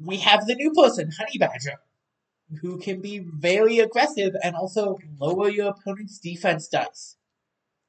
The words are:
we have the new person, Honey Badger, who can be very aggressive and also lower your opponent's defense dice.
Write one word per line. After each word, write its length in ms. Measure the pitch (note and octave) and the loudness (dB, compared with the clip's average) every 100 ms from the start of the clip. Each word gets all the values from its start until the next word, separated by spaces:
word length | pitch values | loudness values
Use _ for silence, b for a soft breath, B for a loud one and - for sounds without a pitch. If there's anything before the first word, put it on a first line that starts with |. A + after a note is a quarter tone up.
we 140 | D#3+ G3 | -8 2
have 280 | G#3 G#3 G#3 | 6 6 4
the 80 | |
new 180 | B3 D4+ | -2 2
person, 380 | D#4+ C#4 - D#3+ - | 6 6 4 -6 -8
Honey 180 | G#3+ C#3+ | -8 -2
Badger, 380 | E3 A#2+ C#3 - _ _ _ _ _ _ _ D3+ | -2 -2 -10 -12 _ _ _ _ _ _ _ -12
who 160 | F3+ F3+ | -10 -8
can 220 | G3+ F#3 | -8 -8
be 160 | G3+ G3+ | -8 -10
very 600 | E3+ D#3 E3+ F#3+ A3 A#3 | -12 -2 2 4 4 4
aggressive 560 | A3 - D4+ A3 G3 F#3+ | 2 2 0 0 -2 -2
and 140 | F3+ E3+ | -4 -4
also 420 | F#3 A3 G3+ F#3+ D#3 C#3+ | -4 -2 -2 -4 -10 -6
lower 320 | C#3+ F#3 G3+ | -2 0 0
your 180 | G#3 G3+ | 0 -2
opponent's 500 | G3 G3 G3 G#3 - | -4 -10 -10 -12 -14
defense 480 | E3+ E3+ F#3+ D#3+ - | -12 -2 -2 -2 -2
dice. 480 | C#3+ B2 - - - _ _ _ _ _ _ | -4 -4 -8 -20 -20 _ _ _ _ _ _